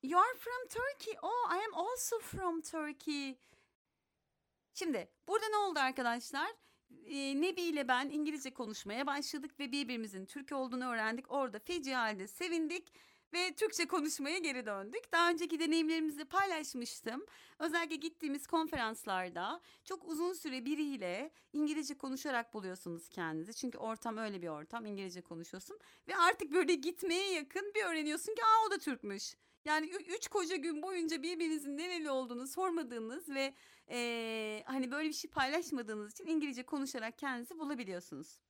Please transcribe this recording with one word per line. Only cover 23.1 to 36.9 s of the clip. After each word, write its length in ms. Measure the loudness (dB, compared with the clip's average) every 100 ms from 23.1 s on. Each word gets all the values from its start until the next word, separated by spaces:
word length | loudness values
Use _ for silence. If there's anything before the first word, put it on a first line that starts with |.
| -4 -2 -2 -4
Çünkü 240 | -6 -6 -4
ortam 380 | -6 -4 -4 -4
öyle 260 | -4 -4
bir 60 | -4
ortam, 380 | -6 -6 -8 -6
İngilizce 340 | -6 -6 -8
konuşuyorsun. 580 | -10 -10 -10 -12 -12 -16 -18 -20 -4
Ve 80 | 6
artık 360 | 6 6 4
böyle 220 | 4 6
gitmeye 580 | 4 2 -2 2 2 4
yakın 400 | 0 0 -4 -2
bir 100 | 0
öğreniyorsun 500 | 2 2 2 0 -2
ki, 100 | 4
"Aa, 220 | 8 10 8
o 40 |
da 80 | 2
Türkmüş." 580 | 0 -2 -4 -6 -6 -10 _ _
Yani 220 | 0 2 2
ü-, 300 | -6 -4 -6
üç 120 | 0
koca 280 | 0 2 0
gün 260 | 0 -2
boyunca 400 | -2 0 0 0
birbirinizin 540 | -2 0 0 0 -2 -4
nereli 340 | -2 -2 0
olduğunu 360 | 0 0 -4 -4
sormadığınız 840 | 0 2 2 -2 -4 -6 -6 -4
ve, 260 | -2 -2 -2 -20 -20 -6
eee, 760 | -2 -2 -2 -2 -2 -2 -4 -4
hani, 240 | -2 0
böyle 180 | 0 0
bir 60 |
şey 160 | -2 -4
paylaşmadığınız 840 | 0 2 2 0 -4 -2 -4 -6
için 140 | -10 0
İngilizce 360 | 2 2 -2
konuşarak 560 | -2 -2 -2